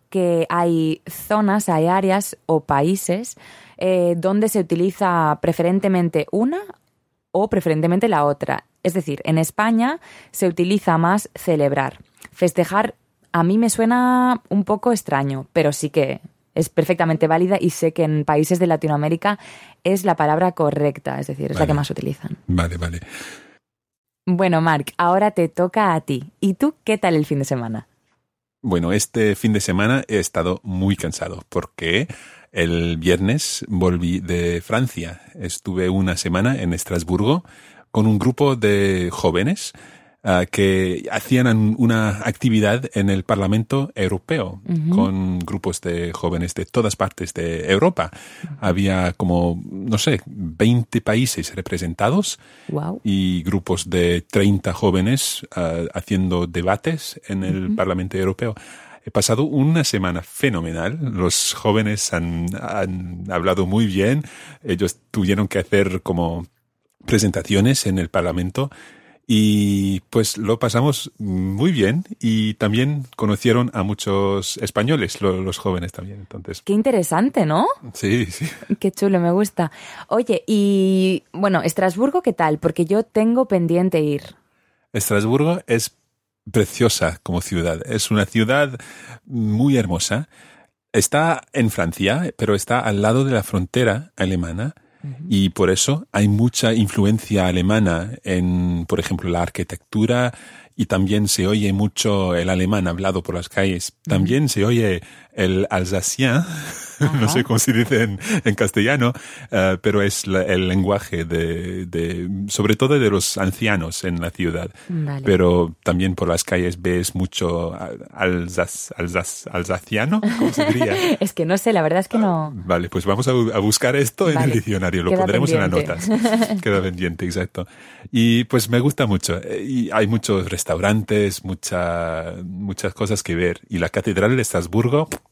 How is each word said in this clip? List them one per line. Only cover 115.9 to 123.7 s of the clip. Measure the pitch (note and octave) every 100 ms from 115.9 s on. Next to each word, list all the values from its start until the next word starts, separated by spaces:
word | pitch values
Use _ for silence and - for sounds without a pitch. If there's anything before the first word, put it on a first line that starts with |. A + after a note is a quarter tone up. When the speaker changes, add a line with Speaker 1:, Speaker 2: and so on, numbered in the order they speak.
| F2+ F#2+ F2+
Speaker 2:
por | F2
las | E2
calles | - F#2 F2 F2+
ves | F2+ F2+ F2 F2+
mucho | F#2 - F2+ E2+ E2
al-, | F2+ F#2 - -
alsas-, | - F#2+ F2+ F2 F2+ E2+ - - -
alsas-, | F2 F2+ F2 - -
alsaciano, | F2+ F2 F2+ - G#2+ C3+ G#3+ G#3+ A#3
¿cómo | E4+
se | - D4+
diría? | - D#4+ F#4+ F4+
Speaker 1:
<laughs> | B3
Es | G3
que | - D#3+
no | F#3+
sé, | A#3
la | G3+
verdad | D#3 F3+
es | F#3+
que | A#3
no. | G#3 E3 D#3
Speaker 2:
Ah, |
vale, | A#2 F2+ F2 F2
pues | F#2 F#2
vamos | G2+ B2
a |
bu-, | B2+ A2
a | A2
buscar | G#2